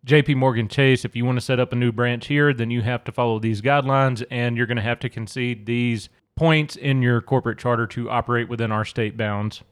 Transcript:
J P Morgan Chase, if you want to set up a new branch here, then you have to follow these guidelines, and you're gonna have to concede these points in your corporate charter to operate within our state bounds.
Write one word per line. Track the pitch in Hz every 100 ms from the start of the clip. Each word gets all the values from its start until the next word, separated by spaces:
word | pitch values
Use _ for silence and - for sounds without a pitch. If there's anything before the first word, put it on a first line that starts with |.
J | 127 151
P | 143
Morgan | 135 131 117 110
Chase, | - 135 127 120
if | 117
you | 120
want | 127
to | -
set | 127
up | 123
a | 120
new | 123
branch | 110 120 120 113
here, | 147 147
then | 123 113
you | 120
have | 117 123
to | -
follow | - 120 110
these | 113 107
guidelines, | 117 143 131 135 135 120 123
and | 127 120 117
you're | 120
gonna | 120
have | 110 120
to | 120
concede | - 110 - 123 117 104
these | 120 120 113 - _ _ -
points | 160 156 151 -
in | 139 135
your | 123 120
corporate | - 131 117 110
charter | 123 120 113
to | - 113
operate | 120 117 120 113
within | 117 113
our | 107 107
state | - 110 110
bounds. | 107 104 107 - -